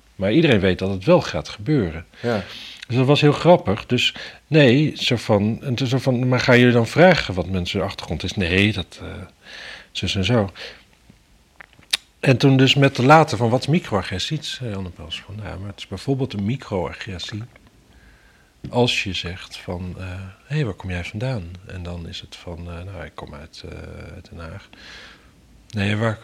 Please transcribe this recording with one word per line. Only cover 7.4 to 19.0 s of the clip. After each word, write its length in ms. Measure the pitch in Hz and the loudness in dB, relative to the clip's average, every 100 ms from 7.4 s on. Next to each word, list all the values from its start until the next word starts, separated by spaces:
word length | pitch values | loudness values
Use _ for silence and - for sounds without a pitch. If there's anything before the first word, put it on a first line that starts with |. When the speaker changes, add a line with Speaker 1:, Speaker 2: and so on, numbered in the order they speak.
| 87 | -2
Speaker 1:
mensen 360 | 95 87 101 | -2 -2 -2
achtergrond 400 | 92 - - - | -4 -6 -6 -6
is?" 120 | 92 | -4
Nee, 380 | - 87 92 104 | -2 0 4 2
dat, 260 | 101 82 - | 0 -8 -12
eh, 60 | 87 87 92 _ - - - - - | -14 -14 -16 _ -20 -18 -16 -18 -14
zus 220 | - 95 | -8 -4
en 100 | 101 | -2
zo. 260 | 92 120 98 - - - _ _ _ _ _ _ _ _ - _ _ - _ _ | 2 2 2 -4 -16 -18 _ _ _ _ _ _ _ _ -20 _ _ -10 _ _
En 160 | - 120 | 2 4
toen 200 | 139 135 | 6 6
dus 180 | 131 | 6
met 220 | 143 139 131 | 6 4 4
de 60 | |
later 320 | 123 156 156 107 | 6 6 6 2
van, 140 | 117 | 0
"Wat 100 | 123 | 0
is 60 | - | 0
microagressie?" 720 | 165 - 101 - 95 - 156 | -2 0 -4 -2 -6 -6 -6
Toen 100 | - | -8
zei 280 | - 123 | -10 -8
Anne 160 | 98 92 | -8 -10
Pels 320 | - 82 - | -12 -14 -14
van, 120 | - 104 | -12 -14
"Ja, 200 | 104 82 | -12 -10
maar 120 | 101 | -12
het 100 | - | -14
is 80 | - | -12
bijvoorbeeld 460 | 98 - 135 127 | -8 -4 -2 -2
een 120 | 104 | -4
microagressie 1000 | 101 143 - 101 82 - - 90 - 104 113 - - _ _ _ _ _ _ _ _ _ - | -4 -4 -4 -4 -4 -8 -12 -12 -10 -10 -12 -18 -20 _ _ _ _ _ _ _ _ _ -6
als 340 | 120 123 - | 0 0 0